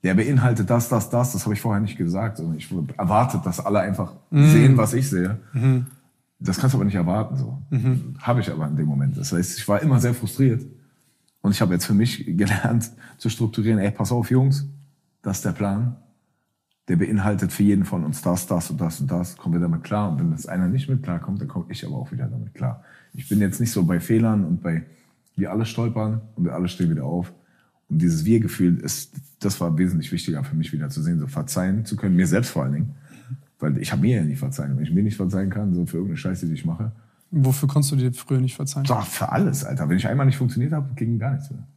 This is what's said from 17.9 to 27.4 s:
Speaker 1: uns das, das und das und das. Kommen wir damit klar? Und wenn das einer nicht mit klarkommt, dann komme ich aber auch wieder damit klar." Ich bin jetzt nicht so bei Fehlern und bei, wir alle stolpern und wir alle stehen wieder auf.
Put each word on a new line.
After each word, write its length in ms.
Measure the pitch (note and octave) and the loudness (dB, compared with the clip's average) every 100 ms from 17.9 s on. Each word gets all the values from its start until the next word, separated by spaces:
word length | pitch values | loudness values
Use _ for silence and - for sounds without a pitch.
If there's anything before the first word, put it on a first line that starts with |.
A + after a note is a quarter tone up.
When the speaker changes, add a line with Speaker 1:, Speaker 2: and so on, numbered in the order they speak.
| F2+ | -2
Speaker 1:
uns 180 | D#2 D2+ | -4 -2
das, 240 | F2+ F2+ - | 0 -2 0
das 240 | F2 - | -2 -2
und 100 | D2+ | -4
das 200 | E2+ - | -4 -2
und 100 | C#2 | -2
das. 260 | F2 F2 - | -2 -4 -6
Kommen 180 | - | -2
wir 60 | E2+ | 0
damit 220 | F2 E2 | 0 -2
klar? 260 | - G#2 G#2 | -2 -2 -2
Und 100 | D2 | 0
wenn 100 | E2 | -2
das 160 | D#2 - | -2 -4
einer 220 | F2+ F2+ | -2 0
nicht 200 | B2 C3+ | 0 0
mit 140 | C3 | -2
klarkommt, 380 | - E2+ - G2+ | -2 -6 -4 -6
dann 80 | - | -6
komme 160 | - F2 | -8 -8
ich 160 | - - | -10 -8
aber 100 | C2 | -8
auch 160 | - | -8
wieder 140 | B2 C3 | -6 -6
damit 280 | A#2+ G#2+ | -6 -10
klar." 300 | - B2+ A#2 - - _ | -6 -6 -6 -14 -20 _
Ich 160 | - - | -16 -2
bin 120 | G2+ | 2
jetzt 180 | G2+ F#2 | 2 0
nicht 120 | A#2 | -2
so 120 | G#2 | 2
bei 140 | E2+ F2 | 2 0
Fehlern 460 | - A2+ A2+ G#2+ | 2 2 4 2
und 180 | F2 E2+ | 0 -2
bei, 220 | F2 E2 - - _ _ _ - | -2 -4 -4 -20 _ _ _ -6
wir 140 | G2 | -2
alle 160 | G#2 A2+ | -2 -4
stolpern 540 | - A#2 A2 G#2+ A2 - - | -2 -2 -2 -2 -4 -6 -4
und 80 | |
wir 100 | F2 | -2
alle 140 | E2 F2+ | 0 -4
stehen 220 | - F2 | 0 0
wieder 140 | D2+ | 0
auf. 280 | C2 F2 F2 - | -2 -4 -6 -12